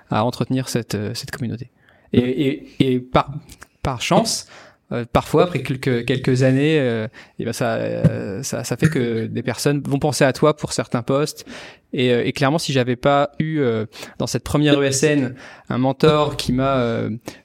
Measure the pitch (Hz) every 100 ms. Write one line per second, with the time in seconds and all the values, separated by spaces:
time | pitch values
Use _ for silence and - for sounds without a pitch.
0 | - 113 117 - 123 131 127 127 110 101
1 | 104 117 - - 113 110 - _ _ _
2 | _ - 123 131 139 147 - - 135 127
3 | 127 156 - 143 - - - _ - 123
4 | - 175 233 - - - - _ - 120
5 | 117 139 - 156 175 139 127 131 - 120
6 | 120 127 135 127 131 131 147 160 127 113
7 | 110 - - - 110 113 120 113 113 113
8 | 113 117 117 98 139 - 120 139 160 156
9 | 120 113 110 110 123 113 147 143 131 139
10 | 151 131 139 - 151 156 - - 127 127
11 | 117 139 151 - - - - - _ -
12 | 123 120 120 - 135 160 - 135 123 120
13 | 143 143 143 - 156 156 127 110 107 -
14 | - - 127 127 - 147 147 143 139 131
15 | 156 147 123 120 - - - 123 131 135
16 | 156 151 147 127 - 127 135 135 120 113
17 | 110 110 - -